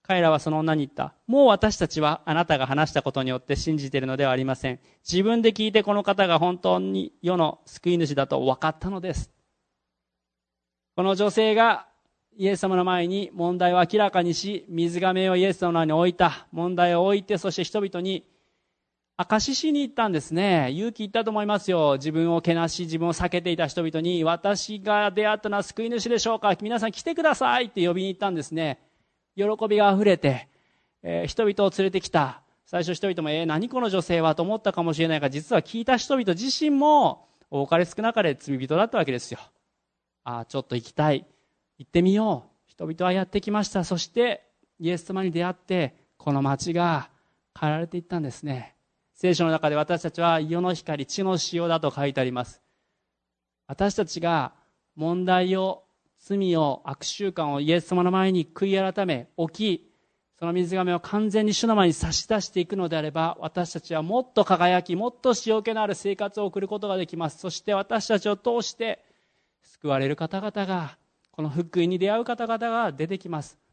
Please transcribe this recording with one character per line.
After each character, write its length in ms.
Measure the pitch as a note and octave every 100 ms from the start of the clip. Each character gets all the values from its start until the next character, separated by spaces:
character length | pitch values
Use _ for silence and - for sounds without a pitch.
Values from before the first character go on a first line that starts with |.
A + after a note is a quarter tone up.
彼 180 | - F#3
ら 100 | E3
は 80 | D3+
そ 120 | D#3
の 80 | D#3
女 140 | D#3+
に 120 | D#3 C#3
言 40 |
っ 40 |
た。 220 | - C3+ _ -
「も 160 | C4+
う 40 | C4
私 280 | G3 G#3+ -
た 140 | D#3+
ち 100 | D#3
は 220 | D3+ D#3+
あ 100 | -
な 120 | D#3 E3+
た 120 | C#3+
が 80 | C3
話 260 | C#3 D#3
し 20 |
た 80 | D3+
こ 100 | C3+
と 120 | C3+
に 60 | C3
よ 100 | B2+
っ 20 |
て 160 | - C#3
信 200 | D#3+ D3+
じ 140 | C3+
て 60 | C3+
い 20 |
る 80 | C3
の 80 | C3
で 80 |
は 80 | C3+
あ 40 | B2+
り 80 | C3
ま 100 | C3
せ 160 | C3
ん。 80 | B2 _ _ -
自 160 | F3
分 200 | G#3 A#3
で 100 | A3+
聞 160 | A3 G#3+
い 40 |
て 100 | G#3
こ 120 | G#3 G3+
の 80 |
方 240 | G3+ G3 F#3
が 120 | D#3+
本 200 | F3+ F3+
当 200 | F#3 F#3
に 320 | F#3+ F#3+ - _
世 140 | F3 F3+
の 240 | D#3 - -
救 240 | - F3
い 80 | E3+
主 180 | D3+ C#3
だ 100 | C3+
と 140 | C#3
分 160 | C3 B2+
か 140 | D#3
っ 80 | -
た 100 | F#3
の 120 | F#3+
で 140 | F3+ -
す。」 140 | - _ _ _ _ _ _ _ _ _ _ _ _ _ _ _ _ -
こ 80 |
の 120 | F#3+ F#3+
女 140 | G#3
性 260 | A3 A3 G#3+
が 340 | A3+ G3+ - _ _ _ _ A3
イ 120 | F#3+
エ 80 | G3
ス 60 |
様 140 | F#3+ F#3
の 80 |
前 220 | F3+ F3+ F3
に 240 | G3 G3
問 280 | - F3 F3+
題 160 | F3+ F3+
を 20 |
明 220 | E3+ G#3+
ら 100 | G3+
か 140 | F#3
に 100 | F3
し、 320 | E3 G3 G#3 -
水 320 | E3 E3+ F3
が 140 | F#3
め 160 | F#3 F#3+
を 60 | F3+
イ 80 |
エ 100 | F#3+
ス 60 | F3
様 80 | F3+
の 60 |
前 120 | E3 D#3
に 60 |
置 160 | D#3 F3+
い 60 | F3
た。 320 | E3+ - -
問 220 | E3 F3
題 220 | F3 F3 E3+
を 100 | F#3+
置 120 | G3+
い 60 |
て、 140 | F#3+ F#3+
そ 140 | G3
し 40 | F3+
て 80 |
人 160 | E3 G#3+
々 220 | G3 F3
に 260 | F#3 F#3 - _ _ _ _ _ _ _ _ -
証 360 | F3+ A3 C#4
し 60 | C4
し 120 | D#4
に 100 | C#4+
行 100 | C4+
っ 20 |
た 140 | - A3
ん 40 |
で 80 | D#3+
す 140 | -
ね。 380 | E3 G3+ E3+ B2+
勇 200 | D#3 A3+
気 140 | A3 G#3
い 40 |
っ 20 |
た 120 | A3+
と 60 | A3
思 140 | G#3+
い 20 | G#3
ま 140 | G#3
す 100 | F#3+
よ。 240 | F3 D3 C3+
自 140 | D3+
分 220 | D#3 E3+
を 80 | E3+
け 140 | E3+ E3+
な 120 | E3
し、 160 | - E3
自 120 | D#3+
分 100 | E3+
を 60 |
避 160 | D#3+ F3+
け 140 | F3
て 80 | F3
い 40 | E3
た 120 | D#3
人 160 | -
々 180 | D#3+ D#3+
に、 220 | E3+ F3 D#3+
「私 540 | E3+ G3+ G3+ - G#3+
が 320 | G#3 G#3 G#3
出 160 | F#3 G#3+
会 80 | G#3
っ 40 |
た 80 | G#3
の 80 | G3+
は 40 |
救 220 | - -
い 80 | A3+
主 180 | A#3+ A#3
で 80 | A#3
し 80 | A3+
ょ 120 | A3
う 20 |
か？ 180 | G#3 F3
皆 200 | G#3 A#3
さ 80 | A3+
ん 40 |
来 120 | -
て 100 | E4
く 80 | E4
だ 140 | D#4 -
さ 260 | B3+ A#3+
い」 40 | A#3
っ 0 |
て 180 | G3 F3
呼 60 |
び 80 | F3
に 60 | F#3+
行 100 | F3+
っ 20 |
た 120 | G3+
ん 20 |
で 80 | E3
す 100 | C#3
ね。 280 | D#3+ D#3 B2+ _ _ _ _ _ F#3+
喜 80 | G#3 G#3+ A3
び 80 | G#3
が 120 | G#3
あ 60 | G3
ふ 80 |
れ 140 | G#3 F3
て、 320 | C#3+ B2 - _ _ _ _ _
え 220 | E3+ E3+ E3+
ー、 20 |
人 160 | -
々 220 | G#3 G3 G3
を 40 |
連 160 | - F#3+
れ 60 |
て 100 | F#3
き 80 | -
た。 320 | G#3+ C3 - _ _ _
最 160 | F3+
初 140 | E3+ E3+
人 140 | G3
々 120 | F3
も、 80 | D#3
「え 140 | D#3
ー、 20 | E3
何 240 | D#3 A#3+
こ 100 | B3+
の 120 | A3+
女 100 | F#3
性 200 | E3 E3+
は？」 120 | D#3+
と 80 | D3+
思 140 | F3 A3
っ 40 |
た 140 | G3
か 80 | F3+
も 120 | E3+
し 80 | D3+
れ 40 | E3
な 100 | D#3
い 20 |
が、 100 | C#3+
実 260 | C#3+ - G#3
は 60 |
聞 200 | - A3+
い 40 | A#3
た 120 | B3+
人 200 | - C4+
々 160 | G3
自 140 | E3+ C4
身 240 | - D4+
も、 560 | C#4 D4 D4 F3+ - _ _ -
多 160 | C#3+ C#3
か 100 | E3+
れ 80 | F3
少 160 | -
な 100 | A3+
か 120 | A3+
れ 100 | E3+
罪 240 | C3+ - C3
人 180 | C3 D#3+
だ 100 | A3+
っ 40 |
た 80 | A3+
わ 80 | D3
け 60 |
で 80 | B2
す 120 | -
よ。 80 | A2+ - _ _ _ _ _ _ _ B2
「あ 140 | A#2+
ー、 60 | A2+
ち 100 | C#3
ょ 60 |
っ 20 |
と 120 | - B2
行 100 | -
き 60 |
た 220 | - D3+
い。 140 | C#3 - _ _ _ _ -
行 80 | -
っ 40 |
て 120 | E3+
み 100 | F#3
よ 320 | G#3 A3 C#3 -
う。」 20 | _ _
人 160 | - D#3+
々 200 | E3 F3+
は 40 |
や 120 | F#3+
っ 20 | F#3
て 160 | G3+
き 80 | G#3
ま 140 | G#3
し 80 | G3
た。 120 | F#3+
そ 140 | E3 E3+
し 100 | -
て、 400 | A#3 A#3+ - _ _ _ -
イ 100 | E3+
エ 60 | F3
ス 80 | -
様 180 | F#3+
に 80 | F#3+
出 120 | E3
会 80 | F3
っ 20 | F3
て、 400 | - F#3 C#3 _ _ _
こ 140 | D3+
の 120 | C#3
町 280 | C#3 C#3 F3
が 380 | E3+ F3 D3+ - _ _ _ _ -
変 120 | D3+
え 20 |
ら 60 | D#3
れ 80 | E3+
て 100 | F3
い 40 |
っ 20 |
た 160 | E3+ F3
ん 40 |
で 60 | C#3+
す 140 | -
ね。 320 | C#3+ B2+ - _ _ _ _ -
聖 180 | F3+
書 100 | F3
の 80 | E3
中 200 | D#3 D3+
で 40 | D3+
私 260 | D3+ E3+
た 80 | D#3+
ち 100 | -
は 180 | E3+ E3
世 220 | D#3 E3+
の 140 | F3+ E3
光、 300 | - D3 C3
地 180 | -
の 140 | F#3+ F3+ -
塩 160 | E3+ E3+
だ 120 | E3
と 120 | D3+
書 140 | C#3 C#3+
い 80 |
て 80 | C3+
あ 20 |
り 80 | B2+
ま 140 | B2 B2+
す。 160 | - _ _ _ _ _ _ _ _ _ _ -
私 280 | C#3 G3+ G#3
た 100 | F3+
ち 160 | E3+
が 320 | E3+ D#3+ B2+ _ _ _ _ D#3
問 300 | D#3+ F3+ F#3
題 300 | F3+ F#3 F#3+
を、 280 | F#3+ - _ _ _ _
罪 360 | - G3+ F#3 E3
を、 280 | D3 - -
悪 180 | C3+
習 260 | - - G3
慣 180 | F3+ D3
を 120 | C#3+
イ 120 | D3+
エ 100 | E3+
ス 60 | E3+
様 160 | F3+
の 80 | F3+
前 200 | F#3+ F#3+
に 160 | F3+ D#3+
悔 420 | - G3 F#3+ F#3+
い 40 |
改 120 | G3 F#3
め、 220 | C3 - -
置 460 | E3 - G#3+ E3+
き、 100 | _ _ _ _ _ -
そ 80 | E3+
の 80 |
水 220 | F3+ F3 F#3
が 80 |
め 100 | F3+
を 60 | F3
完 300 | - G#3 G#3+
全 160 | G#3+ G#3+
に 80 |
主 140 | G3+ A#3
の 80 | G#3+
前 120 | F3
に 60 |
差 180 | D3+ E3
し 160 | - -
出 120 | G#3+
し 100 | -
て 100 | F#3+
い 80 | E3+
く 100 | G3
の 100 | E3+
で 100 | D#3+
あ 40 |
れ 100 | D3+
ば、 240 | D#3+ E3 -
私 320 | D#3+ F#3 E3+
た 80 | D#3
ち 120 | - D#3+
は 80 |
も 180 | D#3+ A#3+
っ 100 | B3+
と 140 | A3 F#3+
輝 360 | F3 F3+ F3+
き、 120 | F3 F3
も 140 | A#3+
っ 60 | -
と 140 | C4 A#3 A3+
塩 160 | A3
気 100 | G#3+
の 80 | A3
あ 60 | G#3
る 80 | F#3
生 200 | G3+ F#3+
活 240 | G3+ G#3
を 60 | G3
送 160 | G3+
る 60 | G3
こ 120 | G#3
と 80 | G3+
が 100 | F#3
で 100 | F3
き 100 | E3+
ま 120 | D#3+
す。 100 | -
そ 100 | F#3
し 120 | -
て 120 | -
私 340 | G3 G3+ A3 -
た 120 | G#3
ち 100 | G#3
を 80 | G3+
通 240 | B3 A#3
し 120 | -
て 300 | - A3+ - _ _ _ _ _ _
救 260 | _ _ D3
わ 100 | C3+
れ 80 | C3+
る 80 | D3+
方 240 | D#3+ F#3+
々 260 | G#3 G#3 F#3+
が、 320 | F#3 D3+ - _ _ _
こ 100 | -
の 80 | D3+
福 300 | D3 E3+ F3+
音 80 | E3+
に 80 | F3+
出 140 | G3
会 80 | A3
う 60 | A#3+
方 200 | A#3 A3+
々 240 | A3+ A#3
が 220 | A#3 G#3
出 160 | C#3 D#3+
て 100 | F#3+
き 100 | F3
ま 140 | D#3
す。 160 | - _ _